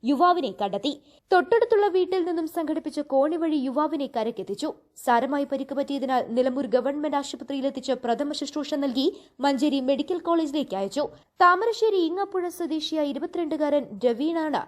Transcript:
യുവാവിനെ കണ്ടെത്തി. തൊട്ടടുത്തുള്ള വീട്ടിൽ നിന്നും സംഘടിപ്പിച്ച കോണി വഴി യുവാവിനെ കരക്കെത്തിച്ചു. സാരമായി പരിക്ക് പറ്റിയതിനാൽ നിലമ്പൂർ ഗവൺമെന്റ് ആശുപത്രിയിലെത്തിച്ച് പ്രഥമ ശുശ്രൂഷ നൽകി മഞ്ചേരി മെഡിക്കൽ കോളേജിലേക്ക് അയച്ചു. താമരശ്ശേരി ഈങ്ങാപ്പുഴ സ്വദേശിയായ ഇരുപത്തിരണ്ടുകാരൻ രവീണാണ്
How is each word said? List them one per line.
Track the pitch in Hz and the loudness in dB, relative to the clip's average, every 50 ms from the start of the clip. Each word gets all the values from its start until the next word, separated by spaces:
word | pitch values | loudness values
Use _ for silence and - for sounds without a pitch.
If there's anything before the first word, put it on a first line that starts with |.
| - 233 | 2 0
യുവാവിനെ | 285 254 339 359 359 359 285 233 - - | 2 4 6 4 4 4 0 -4 -4 -4
കണ്ടെത്തി. | 208 196 190 202 - 302 277 - _ _ _ _ _ _ | -4 -2 -2 -2 -4 -4 -6 -6 _ _ _ _ _ _
തൊട്ടടുത്തുള്ള | 392 359 262 - 466 466 466 480 466 403 403 403 339 | 4 4 6 6 4 4 4 4 4 4 4 4 4
വീട്ടിൽ | 370 359 359 370 381 339 349 | 2 2 2 0 0 0 0
നിന്നും | 339 330 330 311 - 349 | -2 -2 -4 -4 -4 -4
സംഘടിപ്പിച്ച | 320 285 311 311 311 302 285 302 285 294 269 | -2 -2 -2 -4 -4 -6 -6 -6 -4 0 2
കോണി | 269 269 311 330 339 330 | 2 2 2 2 0 0
വഴി | 330 302 302 254 269 | 0 0 0 -2 0
യുവാവിനെ | 247 277 302 302 302 302 277 247 - 240 | 0 0 0 0 0 -2 -4 -4 -2 -4
കരക്കെത്തിച്ചു. | 220 226 233 - 190 - 202 202 - 311 - - _ _ _ - - | -4 -2 -4 -6 -8 -8 -6 -6 -4 -6 -6 -8 _ _ _ -6 0
സാരമായി | - 240 233 240 254 285 285 277 277 277 | 2 4 4 4 2 -2 -2 -2 -2 -2
പരിക്ക് | 269 269 - 277 262 | -6 -4 -4 -4 -4
പറ്റിയതിനാൽ | - - 285 277 233 262 262 247 220 - 233 240 | -2 -2 -2 -4 -2 0 0 0 0 0 0 0
നിലമ്പൂർ | 254 262 247 269 277 226 196 | 2 2 0 -2 -2 0 0
ഗവൺമെന്റ് | 233 226 269 285 294 294 302 277 285 | 0 0 0 -4 -2 -4 -2 -2 -2
ആശുപത്രിയിലെത്തിച്ച് | 277 - - 247 254 - 285 269 254 277 269 262 - - 262 247 - | -4 -4 -10 -12 -8 -8 -6 -2 -2 -2 -4 -4 -4 -4 -4 -2 0
പ്രഥമ | 233 233 214 285 294 302 - | -2 0 0 -2 -4 -4 -6
ശുശ്രൂഷ | 294 277 - 302 285 - 302 285 277 | -6 -6 -6 -6 -4 -4 -2 -2 -2
നൽകി | 277 233 262 269 339 415 - - _ _ _ 254 | -2 0 0 0 0 -2 -4 -18 _ _ _ 0
മഞ്ചേരി | 285 285 247 262 294 277 277 262 254 | 0 2 2 2 2 2 0 2 0
മെഡിക്കൽ | 277 - 294 - 370 349 339 339 | 0 0 0 -4 -4 -4 0 0
കോളേജിലേക്ക് | 339 339 320 294 269 302 269 - - 190 | 0 2 0 0 -2 -2 -2 -2 -4 -4
അയച്ചു. | 196 202 - 277 294 - - - _ _ _ _ 359 | -4 -4 -2 -4 -4 -4 -6 -16 _ _ _ _ 6
താമരശ്ശേരി | 349 359 359 440 466 440 440 440 440 415 381 339 320 | 6 6 6 2 -2 0 2 2 2 4 2 2 0
ഈങ്ങാപ്പുഴ | 339 381 403 392 392 370 349 359 339 - | 0 -2 -4 -2 -2 -4 -4 -4 -6 -6
സ്വദേശിയായ | 349 277 311 320 311 - 320 311 294 285 277 | -6 -4 -4 -4 -4 -2 -2 -2 -2 -2 -2
ഇരുപത്തിരണ്ടുകാരൻ | 269 285 339 - 349 339 302 311 294 302 294 285 294 254 - 214 196 214 | -4 -6 -6 -4 -4 -2 -2 -2 0 0 2 2 0 0 -2 -10 0 0
രവീണാണ് | 247 240 220 285 311 339 330 311 311 277 196 - | 0 2 2 0 0 0 0 -2 0 -2 -2 -4